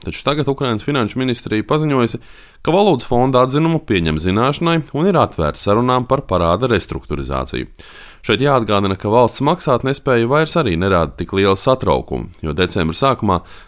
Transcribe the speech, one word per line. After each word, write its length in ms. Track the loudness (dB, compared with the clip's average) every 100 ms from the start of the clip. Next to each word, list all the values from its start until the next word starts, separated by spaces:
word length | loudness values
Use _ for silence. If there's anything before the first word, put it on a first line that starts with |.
taču 220 | -10 -6
tagad 220 | -4 -2 -2
Ukrainas 380 | -2 -2 -2 -2
finanšu 320 | -2 -2 -2
ministrija 460 | -2 -2 -2 -4 0
paziņojusi, 520 | 0 2 2 0 -2 -14 -20 -20 -6
ka 80 | 0
valūtas 320 | 2 4 2 0
fonda 320 | 2 4 4
atzinumu 380 | 2 2 2 0
pieņem 320 | 0 0 2 0
zināšanai 540 | 0 2 0 0 0 0 -2 -2
un 140 | 0
ir 80 | 2
atvērta 400 | 0 0 -4 -2
sarunām 460 | 0 2 2 0 0
par 140 | -2 0
parāda 400 | 0 2 2 2
restruktūrizāciju. 960 | 0 -2 -8 -6 -6 -4 -6 -4 -8 -10 -14 -20 -20 -20 -8
Šeit 220 | -2 2 2
jāatgādina, 500 | 2 2 2 2 -2
ka 160 | 0
valsts 320 | 2 2 2
maksātnespēja 880 | 0 0 0 0 0 -2 0 0 2
vairs 240 | 0 0 0
arī 220 | 0 0
nerāda 320 | 2 2 0 -4
tik 160 | -4 0
lielu 160 | 2
satraukumu, 800 | 2 0 0 2 0 -2 -8 -8 -10
jo 160 | -6 -2
decembra 400 | 0 0 -2 0
sākumā 460 | 0 0 0 0 -2 -16